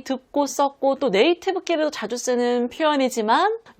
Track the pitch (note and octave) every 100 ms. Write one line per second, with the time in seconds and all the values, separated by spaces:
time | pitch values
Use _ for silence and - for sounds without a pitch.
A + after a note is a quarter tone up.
0 | B3+ C4 _ C#4 C#4 - C#4 - C4+ C4+
1 | C4+ F#3+ C#4+ F4 - F#4+ F4 E4 D#4 -
2 | G#3+ A#3+ B3+ B3 A#3+ B3 A#3+ - D#4 D4
3 | C4 A#3+ G#3+ C4 G4 A4+ - -